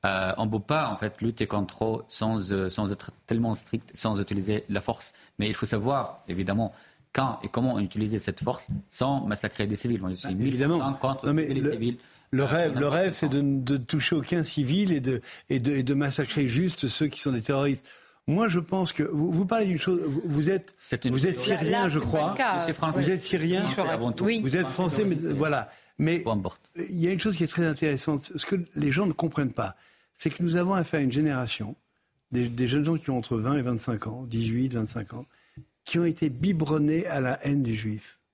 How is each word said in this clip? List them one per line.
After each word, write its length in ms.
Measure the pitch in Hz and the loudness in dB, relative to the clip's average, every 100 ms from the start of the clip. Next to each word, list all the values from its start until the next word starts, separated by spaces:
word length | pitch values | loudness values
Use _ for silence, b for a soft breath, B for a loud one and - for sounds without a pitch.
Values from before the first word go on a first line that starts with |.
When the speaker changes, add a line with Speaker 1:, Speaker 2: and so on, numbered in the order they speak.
| 98 | 2
Speaker 1:
Euh, 260 | 95 95 95 | 0 0 0
on 100 | 110 | 0
peut 120 | 110 | 0
pas, 300 | 101 151 139 | 0 0 0
en 60 | 104 | -2
fait, 240 | 110 - | -4 -2
lutter 260 | 110 113 110 | -4 -2 -2
contre 380 | 104 98 - 113 | 0 -2 -2 -2
eux 200 | 113 - | -2 -4
sans, 440 | - 110 110 92 | -2 0 0 0
euh, 180 | 98 95 | 0 0
sans 220 | 92 104 | -2 -4
être 200 | 98 - - - | -4 -10 -18 -4
tellement 300 | 113 117 104 | 0 0 -2
strict, 340 | - 113 - - | -4 -8 -8 -4
sans 260 | 113 101 | -2 0
utiliser 420 | 101 98 95 107 - | -2 -2 -2 -2 -2
la 100 | 101 | -4
force. 320 | - 117 - B B _ | -2 -4 -6 B B _
Mais 80 | 104 | -2
il 80 | 110 | -2
faut 100 | 120 | -2
savoir, 580 | 110 110 139 117 - - | 0 0 0 -2 -10 -8
évidemment, 440 | 87 95 101 110 B B B _ | -4 0 0 -2 B B B _
quand 260 | - 131 110 | -2 0 -2
et 40 | 101 | -4
comment 260 | - 127 | 0 0
on 60 | 113 | 0
utilisait 400 | 98 101 107 107 | -2 -2 -2 -2
cette 240 | - 92 | -4 -4
force 240 | - 104 - 101 - | -4 -4 -4 -8 -6
sans 320 | - 131 139 - | -2 0 0 -2
massacrer 400 | 104 104 - 101 | -4 -4 -2 -2
des 100 | 104 | 0
civils. 240 | 120 113 | 0 -2
Moi, 120 | 92 | -2
je 40 | 92 | -6
suis 120 | - | -4
Speaker 2:
Ah, 40 | |
Speaker 1:
mille 140 | 95 127 | -2 0
Speaker 2:
évidemment. 300 | 127 143 170 | 2 2 2
Speaker 1:
pour 80 | 139 | 0
cent 60 | |
contre 320 | 139 131 135 143 | -2 -2 -2 0
Speaker 2:
Non, 80 | |
mais 140 | 151 151 | 0 0
Speaker 1:
les 140 | 135 | 0
Speaker 2:
le, 100 | 139 | 0
Speaker 1:
civils. 260 | 117 117 120 B B B | 0 -2 -4 B B B
Speaker 2:
le 120 | 131 | 0
Speaker 1:
Euh, 20 | 139 | 2
Speaker 2:
rêve, 280 | 156 170 | 2 2
Speaker 1:
dans 60 | 127 | 2
Speaker 2:
le 60 | 143 | 2
Speaker 1:
n'importe 80 | |
Speaker 2:
rêve, 120 | 151 190 | 2 2
Speaker 1:
quel 100 | - | 2
Speaker 2:
c'est 100 | 151 | 0
Speaker 1:
sens. 100 | 135 | 2
Speaker 2:
de, 240 | 143 139 | 2 0
de 180 | 127 143 | 0 -2
toucher 380 | 120 156 - 165 | 0 0 2 0
aucun 280 | 135 175 | 2 0
civil 480 | 156 - 131 170 202 | 0 0 2 2 4
et 80 | 156 | 2
de, 220 | 127 127 B B B | 2 -2 B B B
et 100 | 135 | 0
de, 120 | 123 | 2
et 120 | 139 | 2
de 100 | 127 143 | 2 2
massacrer 500 | 143 135 139 - 135 | 2 0 -2 0 2
juste 420 | 117 180 - 131 | 2 2 0 -2
ceux 200 | - 156 | 0 0
qui 120 | - | 0
sont 120 | - | 0
des 100 | 123 | 0
terroristes. 480 | 110 139 143 139 B B B B - | 0 2 2 0 B B B B -2
Moi, 220 | 160 226 | 2 2
je 100 | 175 | 2
pense 340 | 165 190 175 | 0 0 0
que 100 | - | 0
vous, 280 | 147 147 165 | 0 2 2
vous 140 | 165 190 | 2 2
parlez 200 | 226 208 | 2 2
d'une 140 | 170 | 0
chose, 220 | - 180 160 | 0 0 0
vous, 160 | 139 180 | -2 0
vous 240 | 147 147 | 2 2
êtes, 240 | 190 - - | 0 -2 -20
Speaker 1:
C'est 260 | - 123 127 | -6 -2 0
une 60 | |
Speaker 2:
vous 120 | 127 160 | 2 2
êtes 100 | 180 | 2
Speaker 1:
chose. 80 | - | 0
Speaker 2:
syrien, 260 | 196 160 | 2 2
Speaker 3:
Là, 120 | - | 2
là, 60 | 190 | 2
Speaker 2:
je 100 | 151 | 2
Speaker 3:
c'est 60 | - | 0
pas 0 | |
Speaker 2:
crois. 260 | 160 156 | 0 0
Speaker 3:
le 60 | 208 | 2
cas. 200 | 254 180 | 0 2
Speaker 1:
Je 40 | 170 | 0
suis 80 | |
français. 280 | 156 160 147 | 0 0 2
Speaker 2:
Vous 80 | 143 | 2
êtes 120 | 185 | 2
syrien. 400 | - 185 160 180 | 0 0 2 2
Speaker 1:
Français 260 | 202 135 170 | 0 0 0
avant 220 | 156 120 | 0 -2
tout. 140 | 110 196 | 0 2
Speaker 3:
Oui. 160 | 233 | 2
Speaker 2:
Vous 120 | 196 151 | 2 2
êtes 100 | 170 | 0
français, 380 | 131 180 151 208 | 0 0 2 2
mais 100 | 160 | 2
Speaker 1:
Français, 180 | 165 | 0
Speaker 2:
voilà. 360 | 143 156 143 107 B B - | 0 2 0 -2 B B 0
Mais 220 | 156 170 | 2 2
Speaker 1:
peu 100 | 170 | 0
importe. 420 | 107 92 - - - | -2 -2 -10 -20 -10
Speaker 2:
il 240 | 185 180 | -6 0
y 80 | 170 | 2
a 40 | |
une 80 | 190 | 2
chose 160 | 214 175 | 0 0
qui 80 | |
est 40 | 165 | 0
très 180 | - 165 | 2 0
intéressante. 540 | 147 156 139 - 143 | 2 0 0 0 -2
Ce 260 | - 160 - | -2 -6 -2
que 120 | 196 170 - | -2 -2 -2
les 160 | 147 | 0
gens 160 | 135 196 | 2 0
ne 60 | |
comprennent 400 | 151 165 143 139 | 0 -2 0 -2
pas, 220 | - 101 - b b b | 0 -4 -6 b b b
c'est 160 | _ 160 | _ -4
que 140 | - | 0
nous 120 | 175 170 | 0 2
avons 180 | 180 | 2
affaire 260 | 190 160 160 | 0 0 0
à 40 | |
une 80 | 139 | 2
génération, 640 | 123 151 135 120 - 104 - _ _ _ _ _ | 2 2 0 -2 -4 -8 -10 _ _ _ _ _
des, 160 | 123 120 | -2 0
des 180 | 120 123 | 0 0
jeunes 160 | 139 151 | 2 2
gens 120 | 160 | 0
qui 120 | - | 0
ont 80 | 127 | -2
entre 200 | 113 117 | 0 -2
vingt 180 | 113 143 | 2 0
et 60 | |
vingt-cinq 440 | 123 120 - 110 - | 0 -2 -2 -4 -4
ans, 180 | 113 127 | -8 -4
dix-huit, 460 | 113 113 117 131 | -2 0 0 0
vingt-cinq 400 | 120 107 117 107 | 0 -4 -4 -8
ans, 120 | 113 127 B B B B _ - | -12 -14 B B B B _ -4
qui 120 | 170 | 0
ont 80 | 170 | 2
été 240 | 165 156 | 2 -2
biberonnés 800 | 123 165 170 156 156 147 156 190 | 0 0 2 2 2 2 2 0
à 140 | 143 | 0
la 220 | 127 131 143 | 0 0 0
haine 180 | 143 | 0
du 120 | 123 110 | 2 0
juif. 440 | 107 107 - - _ | -2 -6 -10 -20 _